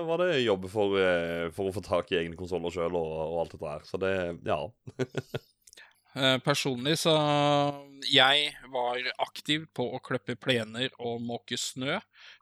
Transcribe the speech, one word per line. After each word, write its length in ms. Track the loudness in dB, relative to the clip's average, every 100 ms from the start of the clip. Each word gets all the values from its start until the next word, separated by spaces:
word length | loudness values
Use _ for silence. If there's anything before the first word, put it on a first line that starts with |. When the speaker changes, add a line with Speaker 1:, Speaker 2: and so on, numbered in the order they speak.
| -2
Speaker 1:
var 140 | 0
det 180 | 2 2 2
jobb 200 | 2 0
for, 240 | 0 2 4
eh, 480 | 4 4 2 -2 -4
for 160 | -2 -4
å 60 | -4
få 100 | -2
tak 300 | 0 2 0
i 60 |
egne 160 | 0 -6
konsoler 340 | -4 -4 -2
selv 240 | -2 -2 0
og, 160 | -2 -4 -4
og 120 | -2
alt 120 | -4 -6
dette 180 | -10 -10
her. 100 | -8
Så 160 | -4
det, 140 | -2 0 -2 -4 -4
ja. 140 | -4 -4 -10 -14 -6
<laughs> 520 | -6 -6 -8 -10 _ _ -20 -20 -20 _ _ -2
Speaker 2:
Eh, 220 | 2 2
personlig 540 | 2 0 0 -2 0 0
så 140 | 4 4 4 4 4 4 2 -2 -12 -14 2
jeg 380 | 6 8 6 2 -4 -8
var 240 | -4 -2 -2 -4 -2
aktiv 460 | -4 -4 -2 -2 -4 -6
på 80 | -4
å 60 | -4
kløppe 320 | -4 -6 -4 -8
plener 480 | 0 0 0 -4 -6 -6
og 240 | -8 -6
måke 320 | -6 -8 -6
snø 460 | -6 -6 -6 -4 -4 -6 _ -20 -14